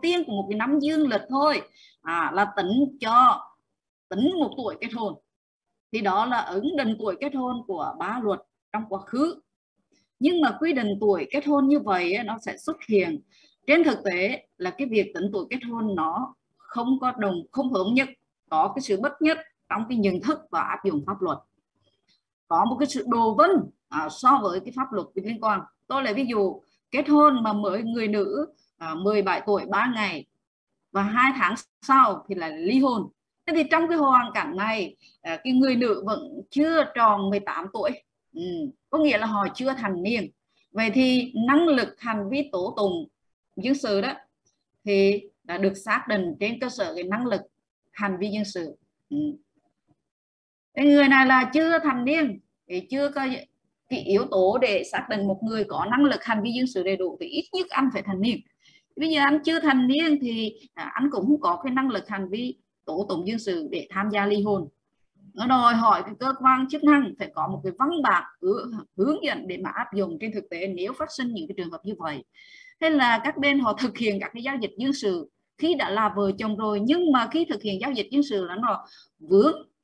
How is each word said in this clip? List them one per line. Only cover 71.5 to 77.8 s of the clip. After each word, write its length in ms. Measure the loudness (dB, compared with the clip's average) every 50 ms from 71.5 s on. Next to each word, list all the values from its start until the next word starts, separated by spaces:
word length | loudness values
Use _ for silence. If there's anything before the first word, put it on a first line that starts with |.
| -8
trường 140 | -10 -10 -10
hợp 100 | -10 -12 -10
như 100 | -10 -10 -8
vậy. 260 | -8 -8 -8 -10 -12 _ _ _ -20 -20 -20 -20 -20 -20 -6 _
Thế 100 | 0 2
là 300 | 2 4 4 4 2 2 0
các 120 | -4 -4
bên 220 | -2 0 0 2 2
họ 140 | 2 0 0
thực 260 | -2 -4 -4 -4 -2
hiện 220 | -2 -2 -2 -2
các 100 | -4 -10 -10
cái 80 | -10 -8
giao 140 | -6 -6
dịch 140 | -4 -6 -6 -6
dân 160 | -4 -2 -2 -2
sự 380 | -2 -2 -2 -2 -4 -6 -10 _ _ _ _ _ -2
khi 160 | 0 0 0
đã 160 | 0 -2 -2
là 220 | 0 0 0 0 0
vợ 160 | 0 0 0 0 -2
chồng 180 | -4 -4 -4
rồi, 240 | -4 -2 -2 -2 0
nhưng 320 | 2 2 2 2 4 4 4
mà 160 | 2 2 0 0
khi 120 | -2 -2
thực 180 | -2 -4 -4 -4
hiện 180 | -4 -4 -2